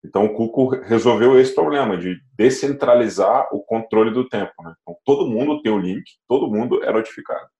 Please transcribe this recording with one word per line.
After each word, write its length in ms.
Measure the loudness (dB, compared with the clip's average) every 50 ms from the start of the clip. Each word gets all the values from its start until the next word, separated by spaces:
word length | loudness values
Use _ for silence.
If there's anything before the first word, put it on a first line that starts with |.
| _
Então, 200 | -4 _ 0 0
o 80 | 0 0
Cuco 360 | -2 -4 -2 0 0 0 0 0 -4 -2
resolveu 560 | 0 0 2 4 2 2 4 4 6 6 6
esse 140 | 6 4 2
problema 420 | -2 0 0 0 -2 -2 -2 -2 -4
de 180 | -4 -6 -8 -8 _ _ _
descentralizar 1120 | 2 2 2 2 2 -4 -4 -4 -2 2 4 4 4 4 0 0 0 2 2 2 2 0 -2
o 100 | -6 -10
controle 500 | -6 -4 -6 -6 -4 0 2 2 2 2 0
do 160 | -4 -4 -4
tempo, 240 | -4 -6 -6 -6 _ -18 -20
né? 100 | -20 -20 _
Então, 140 | _ -20 -20 -10 _
todo 240 | 0 0 0 0 -2
mundo 340 | -2 -2 -2 -2 -4 -2
tem 100 | -2 -2
o 80 | -2 -2
link, 240 | -2 -4 -6 -8 -12 _ _ _ _ _
todo 220 | -2 -2 -2 -2
mundo 340 | -4 -4 -4 -2 -4 -4 -2
é 100 | -2 -4
notificado. 540 | -4 -4 -6 -14 -20 -12 -12 -12 -12 -12 _ _